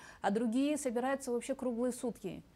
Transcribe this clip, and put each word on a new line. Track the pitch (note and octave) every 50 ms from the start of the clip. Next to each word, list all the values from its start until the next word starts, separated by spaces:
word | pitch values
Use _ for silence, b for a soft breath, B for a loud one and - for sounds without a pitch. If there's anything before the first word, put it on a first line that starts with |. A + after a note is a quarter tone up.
| B B B B B
а | G3+
другие | G#3 A3 A#3+ A#3 A3 C4 C4+ C#4+ D4+ C#4+
собираются | - C4 A3 A#3+ A#3+ C4 C#4 C4+ C4+ - A#3+
вообще | A#3+ A#3 - C4+
круглые | C4 B3+ B3 A#3+ A3+ B3 B3+ A#3
сутки. | - - A#3+ G#3 - - F#3 D#3+ C#3+ - - B